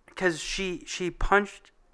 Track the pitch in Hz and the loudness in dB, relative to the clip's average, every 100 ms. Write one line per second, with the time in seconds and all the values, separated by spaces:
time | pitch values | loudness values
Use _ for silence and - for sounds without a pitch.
0 | - - 185 156 - - 190 170 - - | -18 -2 0 0 -4 -4 -4 -4 -8 -6
1 | 180 - - 196 202 - - _ _ | -4 0 4 4 4 -6 -20 _ _